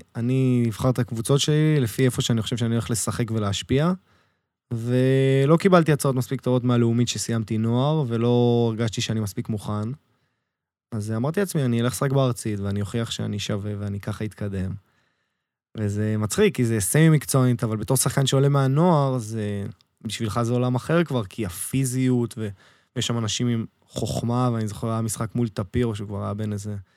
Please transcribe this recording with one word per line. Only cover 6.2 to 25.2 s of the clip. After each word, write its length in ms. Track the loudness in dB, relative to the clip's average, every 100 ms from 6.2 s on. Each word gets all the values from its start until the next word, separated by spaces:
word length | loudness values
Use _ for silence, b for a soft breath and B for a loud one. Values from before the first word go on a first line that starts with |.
| -2 -4
טובות 220 | 0 2
מהלאומית 440 | 4 4 4 2 0
שסיימתי 500 | -2 -4 -4 -2 -2
נוער, 460 | 0 0 2 0 0
ולא 580 | 0 2 4 4 4 2
הרגשתי 300 | 0 -2 -2
שאני 180 | -4 -2
מספיק 300 | -4 -6 -6
מוכן. 400 | -6 -4 -4 -6 -8 _ _ _ _ _ _ _ _ _
אז 200 | -8 -4
אמרתי 280 | -2 -2 -2
לעצמי, 260 | -2 0 0
"אני 160 | 0
אלך 120 | 0
לשחק 180 | -2 0
בארצית, 480 | 2 2 0 -4 -4
ואני 220 | -4 -4
אוכיח 300 | -4 -4 -6
שאני 280 | -6 -6 -4
שווה, 320 | -4 -4 -4 -6
ואני 200 | -6 -6
ככה 260 | -6 -6 -8
אתקדם." 460 | -6 -6 -4 -4 -6 -14 _ _ _ _ _ _ _ _ -6
וזה 380 | -4 -2 -2 0
מצחיק, 380 | 0 2 2 2
כי 100 | 0
זה 140 | 0
סמי-מקצוענית, 840 | 0 4 6 4 2 2 2 2
אבל 140 | 0 -2
בתור 200 | 0 0
שחקן 280 | 0 0 2
שעולה 240 | 2 4
מהנוער, 680 | 2 2 4 4 4 2 0
זה, 480 | -4 -4 -4 -4 -6 -10 _ _
בשבילך 400 | -10 -6 -4 -2
זה 100 | 0
עולם 220 | 0 0 0
אחר 280 | 0 0
כבר, 220 | 2 -2 -4
כי 200 | -6 -6
הפיזיות, 880 | -6 -4 -2 -2 0 2 2 0 -4
ו-, 100 | -8 -8 b b b -6
ויש 120 | -4
שם 100 | -2
אנשים 300 | -2 -2 -2
עם 180 | -2 -4 _ _
חוכמה, 640 | -6 -4 -4 -2 0 0
ואני 140 | 0 -4
זוכר, 240 | -6 -4
היה 100 | -4
משחק 340 | -4 -4